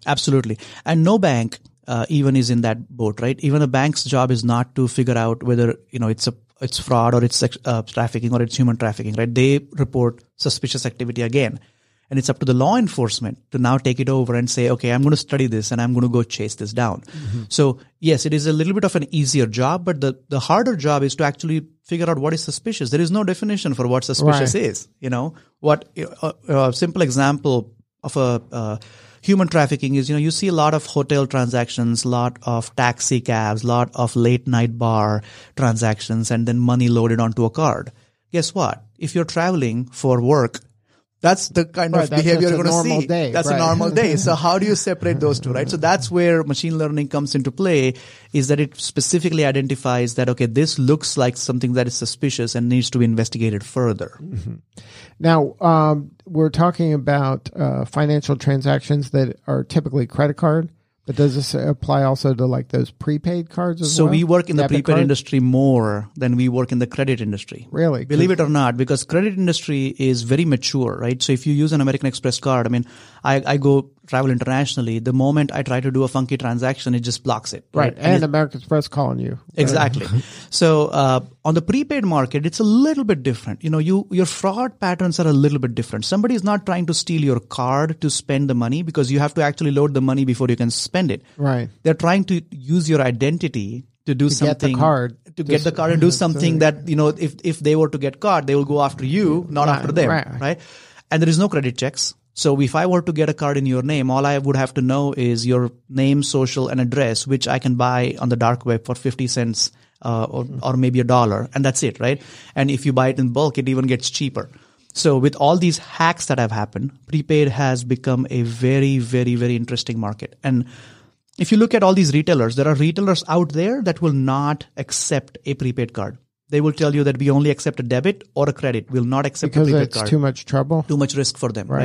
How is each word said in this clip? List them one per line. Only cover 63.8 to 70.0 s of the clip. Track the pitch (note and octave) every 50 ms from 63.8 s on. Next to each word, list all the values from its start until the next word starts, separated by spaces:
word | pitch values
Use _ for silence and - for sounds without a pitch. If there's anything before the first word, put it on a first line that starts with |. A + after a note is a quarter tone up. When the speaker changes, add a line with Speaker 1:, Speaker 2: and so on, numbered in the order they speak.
Speaker 2:
as | E3 D3 D#3
Speaker 1:
So | E3+ D#3
Speaker 2:
well? | C#3+
Speaker 1:
we | D3 E3 E3+
work | D#3+ F3 F3+ E3+ -
in | D#3
the | D3 C#3
Speaker 2:
Debit | C3+ D3 C#3+ C3+
Speaker 1:
prepaid | E3 D#3
Speaker 2:
card? | E3
Speaker 1:
industry | - C#3 C#3 - - - C#3+ C3+
more | B2+ B2+ B2+ C3 C3+ C3+ B2+ A#2+ A2 G#2+ G#2 G#2 G#2 G#2+ -
than | - C3 B2 B2
we | B2 B2+ B2+
work | A#2+ C3 B2 - B2+
in | A#2+
the | B2
credit | B2 - C#3 C#3 C3+ B2+ A#2
industry. | A2 G#2 G2+ G2+ - - - - - -
Speaker 2:
Really? | - D3+ E3 D#3+ C#3 B2+ B2+
Speaker 1:
Believe | C3 D3 D#3 F3 F#3
Speaker 2:
'Cause | F#3 E3
Speaker 1:
it | D#3
or | D3
not, | D3+ C#3+ C3+ A#2+ A#2+
because | B2 B2+ B2+ C#3+ B2+ -
credit | - D#3+ F3 G3+ G#3+ F#3+
industry | F#3+ F#3 F3 D#3+ - - - D3 C#3 C3+ C3+ -
is | -